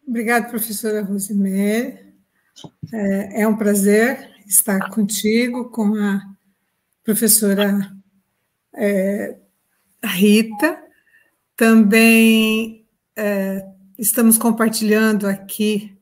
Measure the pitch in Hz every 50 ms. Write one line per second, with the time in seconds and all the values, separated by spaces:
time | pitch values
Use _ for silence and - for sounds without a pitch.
0 | _ - 233 233 226 226 240 240 - - - 226 220 - 214 202 - 220 214 214
1 | 208 185 202 202 196 - 214 202 196 190 190 196 202 202 214 226 247 277 - -
2 | - _ _ _ _ _ _ _ _ _ _ - - - _ _ - - 233 220
3 | 202 196 196 196 208 196 - 240 208 220 214 220 220 208 208 202 196 202 202 214
4 | 226 254 269 269 - - _ _ _ - - - - - 196 190 - - - 226
5 | 208 202 - - - 214 220 233 247 247 240 254 233 240 - 233 214 202 214 214
6 | 208 202 196 196 196 - - _ _ _ _ _ _ _ _ _ _ _ _ _
7 | _ - 214 214 233 214 214 - 220 202 196 190 202 202 202 202 196 - - -
8 | _ _ _ _ _ _ _ _ _ _ _ _ _ _ _ - 226 202 202 190
9 | 190 196 202 214 202 - - _ _ _ _ _ _ _ _ _ _ _ _ _
10 | - 214 190 175 196 208 208 220 226 226 220 208 302 311 359 - - _ _ _
11 | _ _ _ _ _ _ _ _ _ _ _ - 233 226 226 226 220 196 208 226
12 | 226 226 226 226 226 226 220 220 220 214 220 220 226 226 220 _ _ _ _ _
13 | _ _ _ - 214 208 202 196 190 196 196 196 190 - - _ _ _ _ -
14 | 233 - - - 233 226 220 226 226 233 214 226 226 220 220 - 220 208 214 214
15 | 220 220 214 202 208 196 196 196 - - - - 214 214 214 202 214 - - _